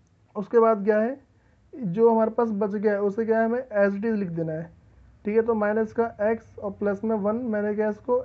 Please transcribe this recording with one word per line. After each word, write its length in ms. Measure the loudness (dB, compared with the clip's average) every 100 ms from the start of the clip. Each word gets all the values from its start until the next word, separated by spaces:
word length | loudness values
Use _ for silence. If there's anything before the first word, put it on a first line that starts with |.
| _ _ _ -10
उसके 240 | 0 4
बाद 240 | 4 4
क्या 160 | 2 2
है, 200 | 0 -4 _ _ _ _ _
जो 360 | -10 -6 4 4
हमारे 200 | 6 2
पास 180 | 0 0
बच 180 | 0 -2
गया 220 | 0 0
है 80 | 0
उसे 240 | 0 -2 0
क्या 140 | 2
है 60 | 2
हमें 160 | -2
as 320 | -2 2 2
it 120 | 2 -2
is 100 | -2
लिख 140 | -2
देना 220 | -4 -4
है, 180 | -6 -10 -18 _ -20 -20 _ -2
ठीक 100 | 0
है। 60 |
तो 100 | 2 0
minus 380 | 0 0 -2
का 120 | -2 -4 -2
एक्स 340 | -2 -2 -8 -10
और 140 | -10
plus 300 | -4 -4 -2
में 120 | -2 -2
वन, 180 | -2 -2
मैंने 380 | -4 -2 -2 -2
क्या 140 | -2
इसको 340 | -4 -2 -2